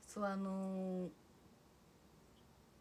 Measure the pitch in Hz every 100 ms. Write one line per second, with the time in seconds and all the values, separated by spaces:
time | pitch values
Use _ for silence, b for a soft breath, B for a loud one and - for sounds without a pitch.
0 | - 214 202 196 196 190 190 190 190 185
1 | 185 - - - - - - - - -
2 | - - - - - - - -